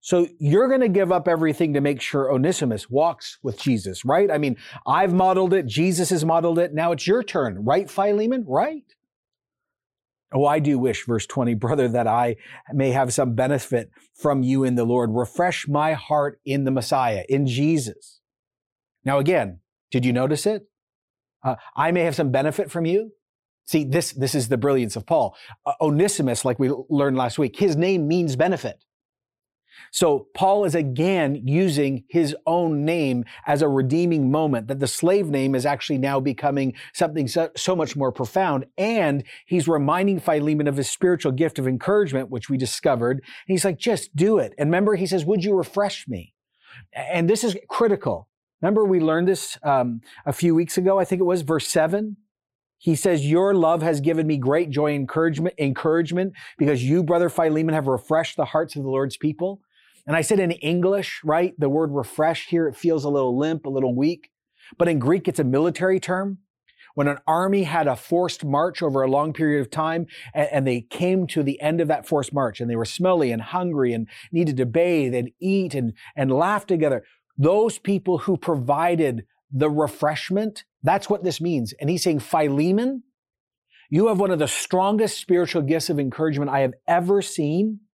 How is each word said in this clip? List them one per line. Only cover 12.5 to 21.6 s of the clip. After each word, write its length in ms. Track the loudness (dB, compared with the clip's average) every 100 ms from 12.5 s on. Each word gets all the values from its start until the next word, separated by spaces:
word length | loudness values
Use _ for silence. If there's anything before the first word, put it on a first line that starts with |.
| -20 -6
may 180 | 0 0
have 220 | 2 0
some 220 | 0 0
benefit 560 | 0 0 0 0 -4 -4 _ _
from 280 | _ 0 0
you 220 | 2 2
in 100 | 2
the 100 | 2
Lord. 300 | 2 2 2
Refresh 540 | 0 -4 0 -2 0 -2
my 240 | 0 0
heart 480 | -2 -2 0 0 -4
in 200 | -4 -2
the 60 | 0
Messiah," 540 | -2 0 0 0 -2 -2
in 180 | 0 0
Jesus. 720 | 0 0 0 -2 -12 -20 _ _ _ _ _ _ _ _ _
Now 140 | 0 2
again, 420 | 4 2 0 -6 _ _ _
did 140 | 0
you 80 | 2
notice 340 | 2 0 0 0
it? 200 | -2 -6 _ _ _ _ _ _ _
Uh, 120 | -6 -6